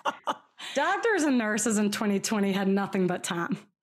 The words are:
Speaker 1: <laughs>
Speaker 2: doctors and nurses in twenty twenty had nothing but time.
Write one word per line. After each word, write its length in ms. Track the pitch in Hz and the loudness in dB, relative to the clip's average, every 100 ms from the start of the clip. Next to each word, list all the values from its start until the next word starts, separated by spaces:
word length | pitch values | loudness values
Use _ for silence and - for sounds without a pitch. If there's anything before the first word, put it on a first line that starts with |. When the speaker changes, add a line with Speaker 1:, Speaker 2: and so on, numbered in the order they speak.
| - - | -6 -6
Speaker 1:
<laughs> 540 | - - _ - - 262 | -8 -8 _ -18 -6 -2
Speaker 2:
doctors 480 | 311 381 453 392 | 0 2 2 2
and 140 | 294 247 | 4 2
nurses 400 | 214 214 233 214 | 2 0 0 2
in 140 | 208 | 0
twenty 280 | 208 214 196 | 0 0 0
twenty 320 | - 214 196 | 0 0 0
had 160 | 190 196 | 2 2
nothing 400 | 196 196 196 180 | 0 0 0 0
but 160 | 180 | -2
time. 340 | - 175 170 - - _ | -4 -4 -4 -6 -8 _